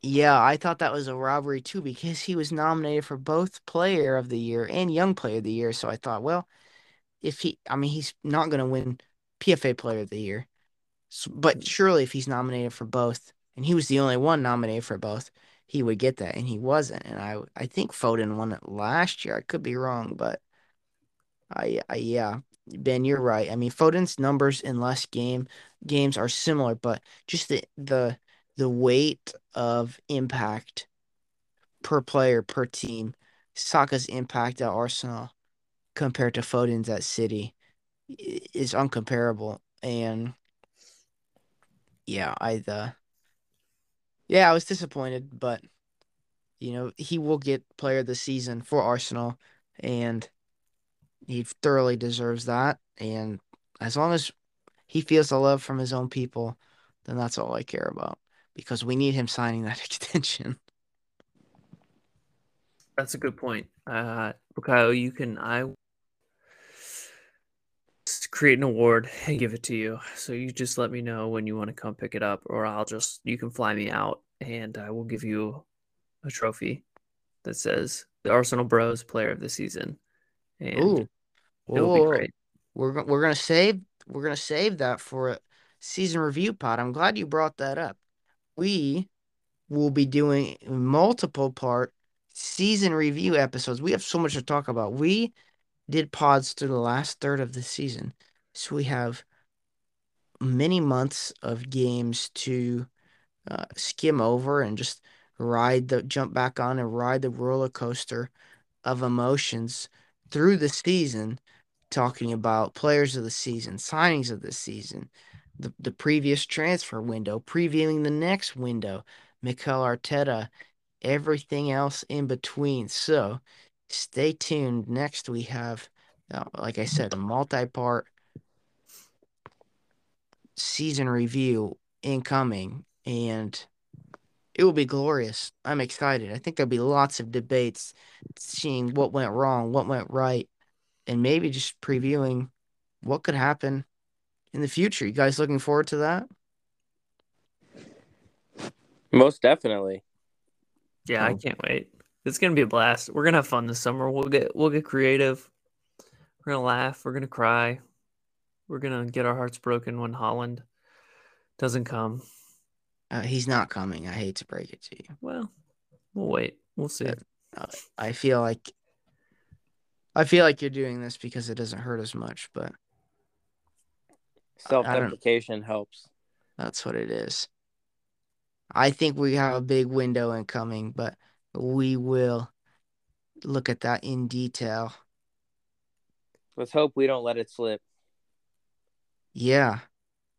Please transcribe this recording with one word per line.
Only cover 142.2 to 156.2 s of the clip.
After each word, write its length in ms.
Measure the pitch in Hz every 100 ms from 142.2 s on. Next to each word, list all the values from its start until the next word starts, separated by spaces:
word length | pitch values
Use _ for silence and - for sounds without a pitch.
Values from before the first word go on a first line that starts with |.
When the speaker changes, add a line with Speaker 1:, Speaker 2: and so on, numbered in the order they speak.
| 131 127 127 _ _ _ _ _
Speaker 1:
what 220 | 120 143
could 120 | 170 139
happen 500 | 131 147 139 135 - _ _ _ _ _ _
in 80 | 131
the 60 | 147
future. 380 | - 202 - 104
You 60 |
guys 260 | 123 139 139
looking 220 | 151 139
forward 280 | 139 147 151
to 100 | 147
that? 300 | 151 175 262 - _ _ _ _ _ _ _ _ _ _ _ _ _ - - - _ _ _ _ _ - - _ _ _ _
Speaker 3:
Most 320 | 127 135 -
definitely. 600 | 120 151 117 104 98 95 _ _ _ _ _ _ _ _ _ _ -
Speaker 2:
Yeah, 180 | 113
I 60 | 110
Speaker 1:
Cool. 80 | 107
Speaker 2:
can't 240 | - -
wait. 260 | - - - _ _ _ -
It's 140 | 131
gonna 160 | 185 156
be 60 |
a 40 | 117
blast. 420 | 117 113 117 -
We're 140 | -
gonna 140 | 151 165
have 100 | 135
fun 200 | 123 117
this 120 | 120
summer. 300 | 123 131 131
We'll 140 | 135
get, 320 | 139 139 - -
we'll 160 | 156
get 120 | 147
creative. 640 | 151 139 131 135 135 131 - _ _ _ _ _ - _